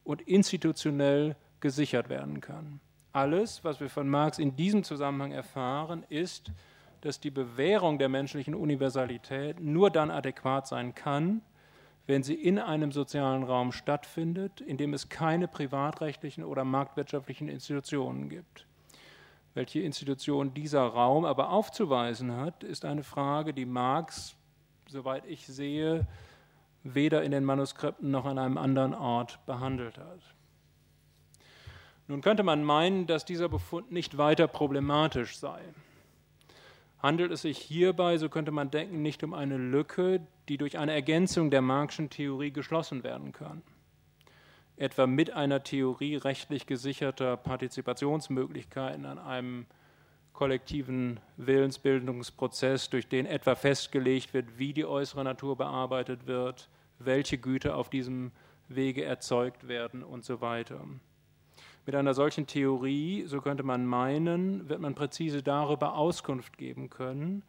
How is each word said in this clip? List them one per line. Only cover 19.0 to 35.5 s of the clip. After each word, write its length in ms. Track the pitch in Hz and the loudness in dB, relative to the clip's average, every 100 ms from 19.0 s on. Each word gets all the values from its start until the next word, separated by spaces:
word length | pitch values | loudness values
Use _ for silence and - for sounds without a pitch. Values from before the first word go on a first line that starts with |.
| - - - - _ | -20 -20 -20 -20 _
Welche 280 | 135 127 156 | -6 -4 -2
Institutionen 720 | 170 - 139 135 - 143 139 | -4 -4 -4 -4 0 0 0
dieser 280 | 135 151 143 123 | -4 0 2 4
Raum 360 | 117 123 147 | 4 6 6
aber 280 | 165 135 - | 4 2 2
aufzuweisen 840 | 196 220 - 180 127 120 117 127 120 | 2 2 0 2 2 2 -2 -4 -4
hat, 280 | 151 - | -6 -8
ist 200 | 214 151 | -10 -8
eine 200 | 151 147 | -4 -4
Frage, 500 | 139 - 139 147 156 | -4 -2 0 0 -2
die 120 | 139 127 | -4 -4
Marx, 720 | 123 123 147 165 - - - _ _ _ _ - | 0 2 2 -2 -8 -14 -16 _ _ _ _ -16
soweit 380 | 139 131 131 - | -8 -4 -6 -6
ich 180 | 160 - | -14 -14
sehe, 600 | 135 143 151 156 160 - - - - _ _ _ _ | -8 -6 -2 0 0 -2 -4 -20 -20 _ _ _ _
weder 400 | 139 131 151 151 | -4 2 4 4
in 80 | 151 | 2
den 120 | 139 | 0
Manuskripten 680 | 139 139 135 - 147 - 151 | 2 2 0 -2 -6 -4 -2
noch 140 | 135 139 | -2 0
an 120 | 135 | -2
einem 200 | 131 131 | 0 0
anderen 360 | 135 135 131 | 2 4 2
Ort 520 | - 131 120 120 - - | 0 0 0 -2 -8 -8
behandelt 520 | 123 131 131 117 - | -6 -4 -4 -6 -12
hat. 220 | 165 180 - _ _ _ _ _ _ _ _ _ _ _ - - - - - _ - | -16 -18 -20 _ _ _ _ _ _ _ _ _ _ _ -20 -20 -20 -20 -20 _ -8
Nun 140 | 143 | 2
könnte 220 | 190 214 | 4 6
man 200 | 190 151 | 6 4
meinen, 420 | 147 147 175 190 170 | 6 6 6 4 2
dass 200 | 156 - | 0 0
dieser 240 | 170 170 | -2 0
Befund 420 | 156 - 170 - | 0 -2 -6 -6
nicht 260 | 175 156 143 | -6 -4 2
weiter 300 | 147 160 156 | 6 8 6
problematisch 880 | - 147 139 139 147 156 131 113 - | 4 0 2 2 4 4 2 -4 -6
sei. 240 | 143 | -10